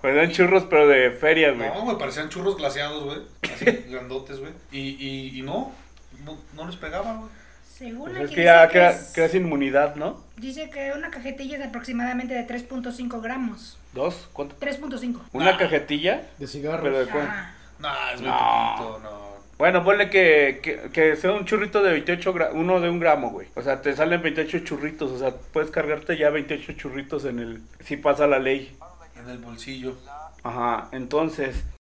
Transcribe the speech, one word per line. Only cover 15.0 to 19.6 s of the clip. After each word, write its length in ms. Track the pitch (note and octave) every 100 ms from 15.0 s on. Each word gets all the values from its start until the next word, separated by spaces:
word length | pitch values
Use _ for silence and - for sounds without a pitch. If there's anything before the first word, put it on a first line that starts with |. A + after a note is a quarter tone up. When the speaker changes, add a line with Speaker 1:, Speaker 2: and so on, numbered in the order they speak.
| B3 A#3 -
Speaker 1:
¿Una 200 | - F3+
Speaker 2:
Nah. 60 | F#3
Speaker 1:
cajetilla? 640 | F3 D3+ - D3 E3+ B3 - -
Speaker 4:
De 80 | C#3
cigarros. 360 | C#3+ C#3+ D#3+
Speaker 1:
¿Pero 160 | D3 C3+
de 60 | B2
cuál? 200 | C#3+ D3
Speaker 3:
Ajá. 280 | - - - - -
Speaker 2:
Nah, 320 | D3+ C3+ C3
es 60 | B2
muy 100 | C3
Speaker 1:
No. 440 | B2+ A#1 A#1 - A2
Speaker 2:
poquito, 240 | - A2
no. 240 | G#2+ G#2 G2+ G2+ -
Speaker 1:
Bueno, 240 | -